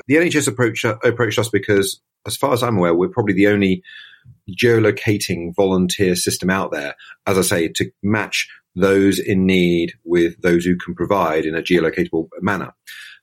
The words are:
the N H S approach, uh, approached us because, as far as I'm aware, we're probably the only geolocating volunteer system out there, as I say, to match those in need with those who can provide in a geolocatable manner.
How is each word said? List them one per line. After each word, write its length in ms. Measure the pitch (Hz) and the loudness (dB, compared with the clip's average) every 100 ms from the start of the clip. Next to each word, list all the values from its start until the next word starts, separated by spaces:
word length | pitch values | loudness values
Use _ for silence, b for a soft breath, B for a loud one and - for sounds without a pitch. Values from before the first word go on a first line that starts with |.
| - | 0
the 80 | 147 | 2
N 80 | |
H 140 | 175 147 | 2 0
S 100 | 139 | -2
approach, 380 | 113 120 107 120 | 0 -2 0 -4
uh, 100 | 107 | 0
approached 340 | 127 113 113 - | 0 0 0 0
us 100 | 107 | -2
because, 520 | 101 - 101 98 - _ _ - | -2 2 2 0 -6 _ _ -12
as 100 | - | -4
far 160 | 135 | 0
as 80 | 120 | 0
I'm 160 | 123 104 | 0 0
aware, 160 | 87 | 2
we're 160 | 85 92 | 2 0
probably 240 | - 104 | 0 0
the 140 | 92 101 | 2 4
only 360 | 104 98 92 B B B B B - - | 4 2 0 B B B B B -20 -14
geolocating 1080 | 90 120 113 107 101 - 104 - 87 87 90 | 0 2 4 2 2 -2 -2 -2 -6 -4 0
volunteer 600 | 98 92 90 - 92 90 | 2 2 0 0 0 0
system 360 | - - 92 | -2 -2 -2
out 200 | 95 85 | -2 -4
there, 220 | 80 71 - B B - | -6 -8 -12 B B -2
as 100 | 95 | 0
I 60 | |
say, 260 | 90 92 80 | 0 0 -2
to 200 | - 90 - | -4 -6 -4
match 440 | 101 107 95 - - B _ 90 | -2 -2 -2 -6 -8 B _ 0
those 420 | 98 98 98 95 | 2 4 4 2
in 300 | - 98 92 | 0 0 2
need 460 | 92 87 87 85 - | 2 2 2 -2 -6
with 360 | 85 87 85 - | -2 0 0 0
those 200 | 92 87 | 0 2
who 140 | 87 90 | 2 -2
can 160 | - | -4
provide 520 | 87 87 101 85 80 78 | -6 -2 0 2 0 -2
in 100 | 80 | -4
a 80 | |
geolocatable 640 | 78 87 80 90 85 80 80 - | 0 0 0 -2 -4 -4 -6 -6
manner. 360 | 92 95 65 - B B B B | -4 -4 -8 -14 B B B B